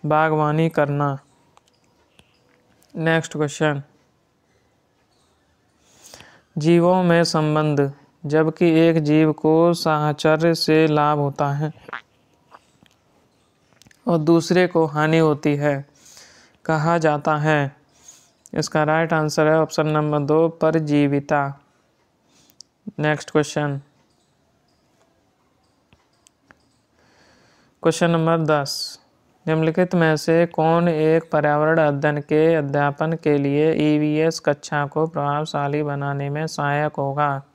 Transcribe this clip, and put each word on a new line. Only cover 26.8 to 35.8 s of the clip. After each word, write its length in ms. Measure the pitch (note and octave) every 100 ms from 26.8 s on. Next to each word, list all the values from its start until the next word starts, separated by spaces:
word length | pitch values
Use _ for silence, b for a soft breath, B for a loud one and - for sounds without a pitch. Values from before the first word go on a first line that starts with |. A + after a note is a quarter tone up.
| _ b b b b b b b b _
क्वेश्चन 280 | E3 D#3+ E3+
नंबर 280 | E3+ D#3+ E3
दस, 600 | D#3 D3+ C#3+ - - - _ _ _ _ -
निम्नलिखित 480 | D#3+ D#3+ D#3+ F3+
में 220 | F3+ E3 D#3
से 300 | - E3 E3+
कौन 420 | - D#3 E3+ F3
एक 420 | D#3 D#3 D#3+ D#3+
पर्यावरण 460 | D#3 D3 D3 D3+ E3
अध्ययन 420 | D3+ C#3+ D3+ D3
के 340 | C#3 D3+ D#3+
अध्यापन 580 | E3 C#3+ C#3+ C#3+ C#3 D#3
के 260 | E3 D#3+ D3
लिए 340 | C#3 C#3+ D#3
ईवीएस 680 | - D3+ D3+ D3+ D3+ D#3+ D#3+
कक्षा 460 | - D3 - D3+ C#3+
को 200 | D#3 D#3+
प्रभावशाली 760 | E3 C#3+ C#3+ D#3 D3+ C#3+ D3